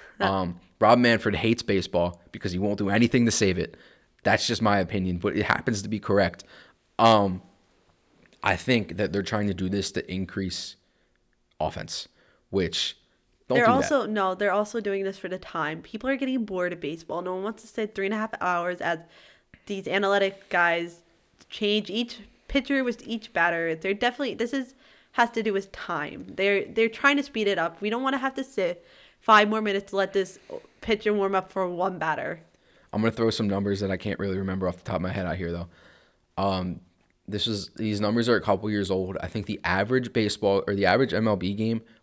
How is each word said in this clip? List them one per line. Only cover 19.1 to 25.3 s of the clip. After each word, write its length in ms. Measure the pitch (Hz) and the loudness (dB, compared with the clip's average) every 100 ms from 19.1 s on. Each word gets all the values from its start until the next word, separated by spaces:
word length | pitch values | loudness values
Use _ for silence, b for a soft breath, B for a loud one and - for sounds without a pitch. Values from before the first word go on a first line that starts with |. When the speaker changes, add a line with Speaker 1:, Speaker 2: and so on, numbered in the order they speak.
| b b b b - - | b b b b -20 -10
Speaker 1:
these 200 | 196 190 | -8 -2
analytic 600 | 190 196 202 196 190 - | 0 2 4 2 -2 -4
guys 540 | 180 175 170 170 170 _ _ _ _ - | 2 2 2 -4 -10 _ _ _ _ -16
change 420 | - 208 214 208 | -4 0 0 -2
each 300 | 202 240 - 202 _ - | -4 -6 -8 -20 _ -2
pitcher 340 | 277 269 277 | -2 0 0
with 220 | 247 240 - | 0 -4 -6
each 260 | 226 - | -8 -4
batter. 420 | 180 170 170 165 | 2 2 2 -2
They're 200 | 160 190 | -2 -2
definitely, 400 | 202 240 262 269 | 0 0 0 -6
this 180 | - 233 | -2 -4
is, 220 | 269 254 - b b b | -4 -6 -12 b b b
has 180 | - 233 | 0 0